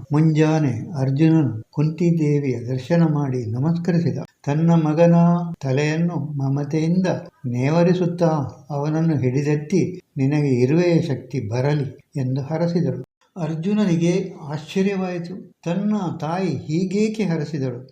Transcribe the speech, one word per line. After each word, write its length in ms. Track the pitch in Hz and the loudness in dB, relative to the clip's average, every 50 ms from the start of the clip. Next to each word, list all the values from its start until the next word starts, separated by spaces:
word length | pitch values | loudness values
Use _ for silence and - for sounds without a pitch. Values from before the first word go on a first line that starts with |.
| - - | -6 -2
ಮುಂಜಾನೆ 800 | 143 156 160 160 156 151 156 156 160 156 151 131 113 113 - - 170 | 0 2 2 4 4 4 2 2 2 2 0 0 -2 -4 -6 -8 -6
ಅರ್ಜುನನು 640 | 131 135 135 135 139 160 160 160 160 147 120 110 110 - - | -4 -2 -2 2 4 4 6 6 4 4 2 -2 -6 -10 -6
ಕುಂತಿದೇವಿಯ 880 | - 147 147 160 160 - 175 170 170 160 151 147 147 143 143 131 120 113 | -2 0 0 0 0 0 0 2 2 2 2 2 2 0 0 -2 -4 -4
ದರ್ಶನ 440 | 110 120 131 127 - - 170 170 165 | -4 -6 -6 -6 -2 0 2 4 4
ಮಾಡಿ 480 | 156 147 143 143 131 127 127 117 107 | 4 2 0 -2 -2 -2 -4 -4 -4
ನಮಸ್ಕರಿಸಿದ. 680 | 113 120 139 165 170 170 170 190 170 165 - 127 117 135 - - _ _ - | -4 -2 0 0 0 0 0 0 0 0 0 0 -2 -4 -8 -12 _ _ -4
ತನ್ನ 260 | 143 147 156 165 165 | -2 0 2 4 4
ಮಗನ 440 | 170 165 156 151 156 165 170 170 170 170 170 170 175 175 170 170 170 - | 4 4 4 2 4 6 6 6 6 6 6 4 4 2 -2 -4 -8 -6
ತಲೆಯನ್ನು 540 | - 135 131 143 151 151 156 160 170 170 170 | -4 -2 0 0 0 0 0 0 -2 -2 -2
ಮಮತೆಯಿಂದ 920 | 143 135 156 147 139 135 135 139 143 147 143 165 156 160 160 175 190 185 170 139 - - - - _ - | -4 -6 -6 -4 -4 -2 -2 -2 -2 -2 -2 -2 -2 0 0 2 2 2 0 -2 -2 -6 -12 -16 _ -8
ನೇವರಿಸುತ್ತಾ 800 | 123 120 123 131 143 160 170 175 185 175 180 180 160 170 - 170 160 156 147 131 - - - - - | -4 -2 0 0 2 2 4 4 4 2 2 0 -2 0 0 0 2 2 0 -2 -6 -8 -14 -12 -8
ಅವನನ್ನು 480 | 147 143 143 156 156 160 165 165 151 | -6 -4 -2 -2 0 0 0 0 0
ಹಿಡಿದೆತ್ತಿ, 840 | 123 123 127 123 143 143 151 151 151 147 - 196 170 127 - - - - _ _ | 2 0 0 0 0 0 0 0 -2 -2 0 0 0 0 0 -4 -8 -16 _ _
"ನಿನಗೆ 440 | 139 135 139 151 151 147 139 127 120 | -2 0 2 2 2 2 2 4 4
ಇರುವೆಯ 400 | 123 127 156 170 175 175 170 151 | 4 4 4 4 4 4 4 2
ಶಕ್ತಿ 460 | 131 139 131 127 - - - 131 107 101 | 2 0 -4 -6 -6 -8 -6 -6 -4 -4
ಬರಲಿ" 640 | 113 123 131 147 151 151 131 - - - _ _ - | -2 -2 0 0 0 -2 -2 -6 -8 -14 _ _ -6
ಎಂದು 240 | 143 127 127 131 143 | -6 -4 -2 -4 -4
ಹರಸಿದಳು. 640 | 135 - 160 160 170 170 170 175 135 131 123 127 131 - _ _ _ _ _ 190 | -4 -4 -4 -2 -2 0 0 0 0 -2 -4 -6 -10 -14 _ _ _ _ _ -8
ಅರ್ಜುನನಿಗೆ 920 | 160 151 165 156 165 202 208 214 208 180 165 165 170 170 185 190 - - - - | -6 -6 -6 -4 -2 -2 0 0 2 2 2 2 2 2 2 0 -2 -6 -10 -12
ಆಶ್ಚರ್ಯವಾಯಿತು. 1080 | - 139 156 156 - - - 190 190 202 196 185 185 180 180 175 170 175 185 214 - - _ _ - | -10 -10 -10 -10 -10 -6 -2 0 0 0 0 -2 -4 -4 -6 -6 -8 -10 -12 -14 -16 -18 _ _ -6
ತನ್ನ 280 | 165 175 196 208 214 214 208 185 156 131 - | -4 -4 -2 0 0 -2 -2 -2 -4 -4 -4
ತಾಯಿ 280 | 151 151 170 190 190 170 | -4 -4 -2 -2 -2 -2
ಹೀಗೇಕೆ 720 | 135 113 - 135 156 175 190 185 185 208 214 220 214 - 196 | -4 -4 -4 -2 -2 -2 0 0 0 0 0 0 0 -2 -2
ಹರಸಿದಳು? 680 | 165 165 151 147 147 160 143 131 127 120 127 131 - | 0 0 -2 -2 -4 -4 -4 -4 -4 -6 -8 -12 -16